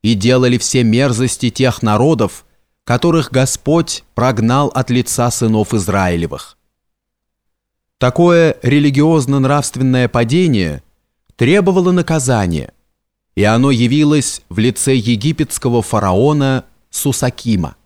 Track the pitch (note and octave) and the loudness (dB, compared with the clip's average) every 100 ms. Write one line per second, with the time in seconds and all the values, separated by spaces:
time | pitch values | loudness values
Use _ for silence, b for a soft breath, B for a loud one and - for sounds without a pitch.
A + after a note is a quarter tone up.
0 | G#2+ G#2+ A2 B2+ B2+ B2 - B2+ A#2 A#2 | 0 0 2 2 2 0 -2 0 2 2
1 | C#3 A2+ B2+ - B2 - C3 - A2 G#2+ | 0 0 -2 -2 -4 0 -2 0 -2 2
2 | C#3 D3+ G#2 - _ _ _ _ - B2 | 2 2 -2 -4 _ _ _ _ -4 -2
3 | E3+ E3 C#3+ - - - - E3 D#3+ - | 2 0 0 -2 -2 -2 0 0 0 -8
4 | _ - B2 A2+ A2+ C3 D3 B2+ C3 B2 | _ -2 -2 0 0 0 0 -2 -2 -2
5 | A#2+ - A#2+ - A2+ A2 G#2 A2 F#2 G2 | -2 -2 -2 0 0 0 0 -2 -2 -2
6 | F#2 E2+ E2 C2+ - _ _ _ _ _ | 0 -2 -4 -8 -14 _ _ _ _ _
7 | _ _ _ _ _ _ _ _ _ _ | _ _ _ _ _ _ _ _ _ _
8 | B2+ D3 F3 E3+ E3 - B2 C#3+ D3 C3+ | -2 2 4 4 4 0 0 2 2 2
9 | D3+ D#3+ C3 C#3 C3+ C#3+ C#3+ B2+ C3 B2+ | 2 2 2 0 2 0 -4 -2 0 2
10 | B2 B2 A2+ D#3+ F3+ A2+ E2+ C#2+ _ _ | 0 0 0 2 2 0 -2 -6 _ _
11 | _ _ _ - B2 G3 F#3+ F#3+ F3+ F3+ | _ _ _ -2 2 2 2 2 2 0
12 | E3 D#3+ C3 A#2 F#2 D#2+ - _ _ _ | 0 -2 0 0 0 -2 -6 _ _ _
13 | _ _ _ - G#2 A2+ C#3 B2 A#2+ D3 | _ _ _ -2 0 2 2 2 2 2
14 | D3 D3+ - - _ F2+ A#2 - - C3 | 2 0 -2 -10 _ -2 -2 -2 -2 0
15 | A2 A2+ C3+ D#3 D3 - B2 A#2+ G#2 A2 | 0 -2 -2 -4 -6 -4 -2 -2 -2 -2
16 | G2+ F#2 C#3 D3+ C3+ C3 - _ _ - | 0 2 2 2 0 -2 -6 _ _ -6
17 | C#3+ C3 B2+ - A#2+ G2+ D2 - | -4 -2 -4 -4 -2 -2 -4 -10